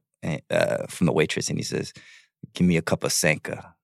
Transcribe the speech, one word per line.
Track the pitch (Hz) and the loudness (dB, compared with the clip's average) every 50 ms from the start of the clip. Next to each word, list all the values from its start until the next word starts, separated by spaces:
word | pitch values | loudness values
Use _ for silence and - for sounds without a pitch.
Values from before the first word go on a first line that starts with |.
| _ _ _ _ - 87 78 - - _ | _ _ _ _ -6 -6 -6 -6 -6 _
uh, | 82 82 85 - - - - | 2 2 2 2 0 -2 -4
from | - - - 90 | -8 -2 0 0
the | 71 - | 2 4
waitress | 78 78 - - - - - | 2 2 2 0 -4 -4 -2
and | - | -4
he | - - | -4 -4
says, | - - - - - - - - - - - _ _ _ _ - - _ | -4 -4 -4 -4 -6 -12 -18 -20 -20 -20 -20 _ _ _ _ -20 -16 _
"Give | - 90 | 2 4
me | 90 85 | 4 4
a | 82 | 4
cup | 82 - 95 - - | 2 0 -2 0 0
of | 82 | -2
Sanka | - - - 78 78 76 - - - - - - _ _ | 0 2 2 2 2 0 -4 -10 -10 -10 -12 -18 _ _